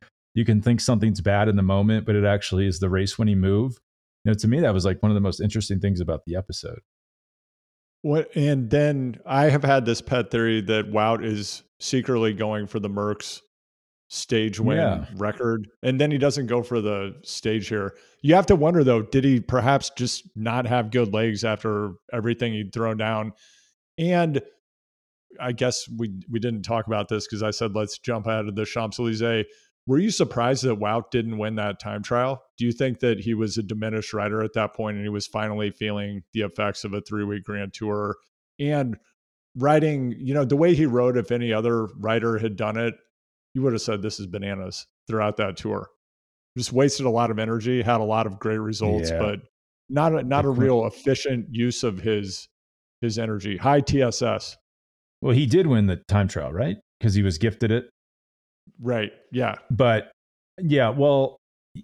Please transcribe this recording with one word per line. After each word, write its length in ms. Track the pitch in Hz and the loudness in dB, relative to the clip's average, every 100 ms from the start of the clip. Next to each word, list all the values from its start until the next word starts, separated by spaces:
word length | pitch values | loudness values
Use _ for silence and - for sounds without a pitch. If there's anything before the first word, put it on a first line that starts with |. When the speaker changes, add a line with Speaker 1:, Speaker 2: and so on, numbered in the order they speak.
| - _ _ 113 | -8 _ _ 0
Speaker 1:
You 100 | 113 | 2
can 160 | 107 | 4
think 180 | 120 120 | 4 2
something's 420 | - 113 110 95 | 2 2 2 2
bad 260 | 98 101 107 | 2 2 4
in 80 | 101 | 4
the 80 | |
moment, 420 | 95 98 104 110 110 | 4 4 4 2 2
but 100 | 104 | 2
it 80 | |
actually 440 | 101 101 - 95 98 | 4 2 0 0 0
is 120 | 87 | 0
the 100 | 95 | 0
race 280 | 95 98 - | 0 0 0
winning 220 | 107 98 | 2 4
move. 400 | 95 101 131 - _ _ _ _ 110 | 4 2 0 -6 _ _ _ _ 0
You 60 | |
know, 40 | 104 | 2
to 120 | 113 | 2
me, 120 | 139 | 4
that 140 | 143 | 4
was, 120 | 95 92 | 2 2
like, 160 | 90 | 2
one 100 | 107 | 2
of 40 | 104 | 4
the 60 | |
most 180 | 98 - | 2 0
interesting 400 | 104 110 101 95 | -2 -2 -2 0
things 200 | 101 90 | 0 0
about 220 | 82 78 - | -2 -4 -6
the 100 | 90 | -6
episode. 440 | 95 87 76 80 - _ _ _ _ _ _ _ _ _ _ _ | -6 -10 -12 -14 -20 _ _ _ _ _ _ _ _ _ _ _
Speaker 2:
What, 260 | 151 156 156 165 | 0 0 0 0
and 340 | 143 135 113 | 2 2 2
then 500 | 143 147 139 127 - - | 2 2 0 -4 -8 -2
I 200 | 139 151 | 4 4
have 180 | 143 | 4
had 220 | 139 135 117 | 4 4 2
this 160 | 113 | -2
pet 280 | - 127 - | 0 -2 0
theory 320 | 117 113 110 | 0 2 0
that 300 | 101 110 104 | 0 0 0
Wout 340 | 107 110 113 113 | 0 2 0 -2
is 380 | 104 104 - - _ | -4 -6 -12 -18 _
secretly 540 | - 131 127 120 110 | -4 -2 0 0 0
going 340 | 104 107 107 101 | 0 -4 -4 -6
for 120 | 110 | -6
the 100 | 101 | -4
Merckx 520 | 101 104 101 - - _ _ _ _ _ _ _ | -2 -2 -4 -8 -14 _ _ _ _ _ _ _
stage 500 | - - 113 110 101 | -12 -2 0 0 0
win 180 | 113 165 | 0 2
Speaker 1:
Yeah. 280 | 135 82 - 98 | 2 -2 -6 -4
Speaker 2:
record, 520 | 104 - 120 113 104 _ | -4 -2 -2 -2 -6 _
and 160 | 127 131 | -2 2
then 100 | 147 | 2
he 80 | 151 | 2
doesn't 300 | 143 139 117 | 2 0 0
go 160 | 120 | -2
for 160 | 117 117 | 0 -2
the 360 | 104 101 98 - | 0 -2 -4 -10
stage 440 | - - 113 110 95 | -14 -6 -2 -2 -2
here. 280 | 104 98 - _ _ | -4 -4 -8 _ _
You 140 | 143 180 | 4 6
have 100 | 190 | 6
to 80 | 175 | 4
wonder, 280 | 156 175 | 4 4
though, 180 | 127 113 | 6 4
did 220 | 104 135 | 2 2
he 160 | 139 123 | 4 2
perhaps 520 | - 127 120 139 - - | 2 0 2 2 0 -6
just 260 | 123 - - 107 | -6 -6 -10 -8
not 300 | 113 123 117 | -4 -2 0
have 260 | 123 110 | 0 2
good 220 | 123 110 | 0 2
legs 300 | 107 113 104 | 0 0 0
after 500 | 113 107 110 104 104 87 - | -2 -2 -2 -2 -4 -8 -8
everything 400 | 120 113 117 120 | -4 -2 -2 -2
he'd 200 | 107 98 | -4 -6
thrown 240 | 113 113 110 | -4 -4 -2
down? 360 | 110 110 110 - _ _ _ _ _ - | -2 -2 -6 -12 _ _ _ _ _ -4
And 440 | 170 175 165 139 - _ _ _ _ _ _ _ _ - | 0 2 2 -2 -6 _ _ _ _ _ _ _ _ -8
I 120 | 127 | -6
guess 360 | 117 123 117 - | -2 -2 -2 -6
we, 320 | 113 113 95 - | -8 -6 -8 -6
we 100 | 113 | -4
didn't 240 | 120 110 | -2 -4
talk 240 | 95 113 107 | -2 -4 -2
about 220 | 107 101 | -4 -2
this 180 | 107 - | -4 -4
'cause 160 | 104 | -4
I 80 | 107 | -4
said, 240 | - 113 107 | -2 -2 -2
"Let's 240 | 104 - | -4 -6
jump 280 | - 113 113 | -6 -4 -2
out 200 | 110 107 | -4 -4
of 80 | 101 | -4
the 100 | 107 | -4
Champs-Élysées." 800 | 117 110 - 117 107 117 113 104 _ _ _ - | -4 -6 -4 -4 0 0 0 -2 _ _ _ 0
Were 120 | 143 | 2
you 120 | 214 | 2
surprised 520 | - 156 120 120 135 127 | 0 0 0 0 0 0
that 140 | 104 | 0
Wout 300 | 104 117 - | -2 -2 -2
didn't 280 | 120 113 110 | -4 -2 -4
win 180 | 107 107 | -4 -4
that 240 | 104 95 | -4 -6
time 240 | 104 104 | -8 -8
trial? 400 | - 120 131 131 _ - | -2 0 0 -4 _ -4
Do 80 | 120 | -2
you 60 | |
think 280 | 117 131 117 | 0 -2 0
that 200 | 123 98 | 0 0
he 140 | 107 | -2
was 240 | 110 107 113 | -2 -2 -4
a 60 | |
diminished 500 | 101 107 110 110 - | -6 -4 -4 -4 -4
rider 300 | 107 104 110 | -4 -2 -2
at 100 | 110 | -2
that 220 | 110 104 - | -2 -4 -4
point 220 | 107 104 | -6 -4
and 80 | 104 | -6
he 40 | |
was 160 | 104 - | -6 -6
finally 460 | 110 107 104 104 | -6 -4 -4 -4
feeling 520 | - 107 104 101 101 - | -4 -6 -4 -6 -10 -8
the 80 | 110 | -4
effects 420 | 101 - 104 - | -4 -2 -4 -4
of 100 | 104 | -6
a 80 | 101 | -8
three-week 420 | - 107 104 104 | -6 -4 -4 -6
Grand 300 | 98 101 98 | -8 -8 -8
Tour 440 | - 107 104 104 - _ _ _ - | -8 -4 -2 -4 -6 _ _ _ -6
and 380 | 143 147 127 104 _ _ _ _ _ 123 | -2 0 -2 -6 _ _ _ _ _ -2
riding, 580 | 143 156 156 139 123 - | 2 4 2 0 -4 -4
you 140 | 131 147 | -2 0
know, 100 | 131 | 2
the 120 | 143 | 4
way 180 | 175 151 | 6 4
he 100 | 151 | 4
rode? 320 | 123 123 123 | 4 4 2
If 140 | 104 | 0
any 220 | 120 117 | -2 0
other 320 | 110 117 117 107 - | 0 2 0 -2 -4
rider 400 | 107 113 117 110 | -2 0 0 0
had 180 | 113 98 | -2 -2
done 220 | 107 110 | -4 -2
it, 180 | 117 - _ _ _ _ _ 131 | -4 -6 _ _ _ _ _ -2
you 80 | |
would 100 | 135 | 0
have 80 | 113 | 0
said, 200 | - 104 | -2 -4
"This 160 | 104 - | -4 -8
is 80 | 95 | -8
bananas," 580 | 101 101 98 92 - - _ - | -8 -6 -6 -8 -12 -16 _ -6
throughout 300 | 110 107 104 | -2 0 0
that 200 | 98 90 | -4 -4
tour. 320 | 107 101 - _ _ _ _ _ _ 123 | -6 -6 -8 _ _ _ _ _ _ -10
Just 160 | 117 | -2
wasted 360 | 123 143 143 127 | 2 2 2 0
a 20 | |
lot 220 | 117 117 | 2 0
of 80 | 107 | -2
energy, 420 | 110 113 117 127 | -4 -2 -2 0
had 200 | 113 117 | 2 0
a 20 | |
lot 240 | 107 110 110 | 0 0 -2
of 100 | 98 | -4
great 220 | 110 110 | -4 -2
results, 500 | 110 104 107 85 82 | -4 -2 0 0 0
Speaker 1:
Yeah. 100 | 82 | -2
Speaker 2:
but 220 | 107 104 - _ _ _ - | -2 -4 -10 _ _ _ -6
not 240 | 139 160 | 0 0
a, 80 | 160 | 0
not 220 | 127 143 | 0 0
Speaker 1:
The 60 | 139 | 2
Speaker 2:
a 40 | |
Speaker 1:
Quin- 140 | 123 131 | 2 4
Speaker 2:
real 180 | 120 110 | 4 0
efficient 600 | - 135 131 143 123 - | -2 0 0 0 -4 -4
use 340 | 113 123 - | -2 0 0
of 160 | 120 92 | -2 -2
his, 480 | 110 104 98 - - _ _ _ _ _ | 0 -2 -2 -10 -16 _ _ _ _ _
his 160 | 117 107 | -4 -2
energy. 400 | 113 104 101 90 | -4 -4 -4 0
High 240 | 135 147 | 2 4
T 220 | 139 139 | 4 2
S 180 | 123 - | 2 0
S. 340 | 117 104 - - _ _ _ _ _ _ | -2 -2 -6 -16 _ _ _ _ _ _
Speaker 1:
Well, 120 | 135 | 2
he 140 | 123 131 | 2 4
did 180 | 170 170 | 4 6
win 220 | 113 101 | 4 4
the 160 | 87 - | 0 0
time 200 | 101 95 | 2 2
trial, 260 | 82 67 | -2 -4
right? 240 | 85 147 202 _ _ | -2 -2 -4 _ _
'Cause 140 | 113 98 | 2 2
he 80 | |
was 160 | 98 85 | 2 2
gifted 320 | 113 - 110 | 0 2 0
it. 180 | 120 - _ _ _ _ _ _ _ _ - | 0 -2 _ _ _ _ _ _ _ _ -8
Speaker 2:
Right. 320 | 120 117 104 - _ | -2 -2 -2 -6 _
Yeah. 240 | 123 113 107 - | -4 -2 -4 -2
Speaker 1:
But, 400 | 110 123 110 - _ _ _ _ - | 2 4 4 0 _ _ _ _ -6
yeah, 320 | 170 143 113 | 0 4 2
well, 480 | 139 143 139 135 - _ _ _ - | 4 4 4 2 -4 _ _ _ -20